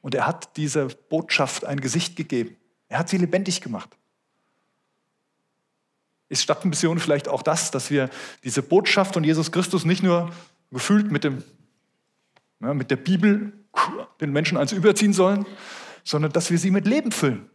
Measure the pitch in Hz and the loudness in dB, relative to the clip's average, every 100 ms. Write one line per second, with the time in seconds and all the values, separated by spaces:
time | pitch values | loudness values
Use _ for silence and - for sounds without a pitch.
0 | 143 127 127 170 - - 151 151 135 127 | -4 -2 -2 -4 -8 -4 -2 0 -2 -6
1 | _ 160 165 - 135 - - 139 135 160 | _ -4 0 0 0 -2 -6 -4 -2 -2
2 | - - 156 123 113 - _ _ _ - | -4 -8 -4 -2 -4 -8 _ _ _ -6
3 | 170 190 175 185 190 175 131 104 - _ | -2 0 2 0 -2 -4 -6 -10 -12 _
4 | _ _ _ _ _ _ _ _ _ _ | _ _ _ _ _ _ _ _ _ _
5 | _ _ _ _ _ _ _ _ _ _ | _ _ _ _ _ _ _ _ _ _
6 | _ _ _ 139 - 151 185 147 165 170 | _ _ _ -4 -2 0 -2 0 0 0
7 | 160 143 - 139 - 165 - 135 - 143 | 0 0 0 -4 -2 -2 -2 -6 -2 -2
8 | 131 - - - 123 127 131 185 202 - | -2 -6 -16 -12 -6 -4 4 2 4 2
9 | 190 180 151 160 160 175 180 185 165 185 | 2 2 2 2 2 0 0 0 2 2
10 | 185 175 170 - - _ _ 127 - 208 | 2 2 0 -10 -20 _ _ -8 2 2
11 | 208 147 151 131 - _ _ _ _ _ | 4 0 -2 -4 -10 _ _ _ _ _
12 | _ _ _ _ _ _ 117 143 123 131 | _ _ _ _ _ _ -4 -4 -2 -2
13 | - 185 208 208 208 - _ - - - | 2 4 6 4 0 -12 _ -2 -2 -2
14 | - _ 151 139 165 180 143 196 202 208 | -14 _ -2 0 0 0 0 4 4 4
15 | 208 190 185 202 202 - - - - - | 2 4 4 2 -4 -12 -18 -18 -18 -18
16 | - 151 156 170 170 170 185 190 196 277 | -4 -2 0 0 0 0 2 2 2 2
17 | 302 - 143 107 - | 0 0 0 0 -8